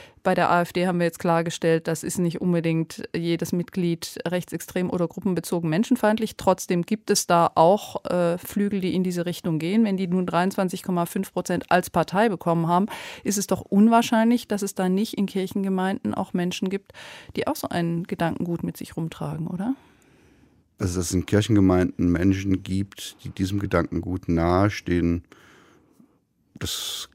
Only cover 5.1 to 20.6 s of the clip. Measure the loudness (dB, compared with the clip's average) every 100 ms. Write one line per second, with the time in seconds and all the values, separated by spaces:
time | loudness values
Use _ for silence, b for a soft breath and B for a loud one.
5.1 | -4 -4 -2 -2 -2 0 0 2 2 2
6.1 | 2 -2 -2 0 0 0 -2 0 -2 0
7.1 | 0 2 4 4 6 6 6 0 -10 -4
8.1 | 0 0 -2 -4 -2 0 0 0 0 0
9.1 | -2 -4 -4 -2 -2 2 2 2 2 0
10.1 | 0 0 0 0 0 -2 -2 -2 -2 0
11.1 | -2 -6 -4 -2 -2 2 2 2 0 0
12.1 | 2 2 0 0 0 2 2 2 B B
13.1 | B -4 -2 -2 -4 0 4 6 6 4
14.1 | 4 4 2 0 -4 -4 -2 0 0 -2
15.1 | -2 -2 -2 -4 -2 -2 0 0 -2 -4
16.1 | -4 -2 -2 -2 -2 -4 -4 -8 B B
17.1 | B B -4 -4 -2 -4 -2 -2 -2 -4
18.1 | -2 -2 -2 -4 -4 -4 -8 -10 -6 -6
19.1 | -6 -8 -6 -6 -4 -4 -6 b b b
20.1 | b b b b b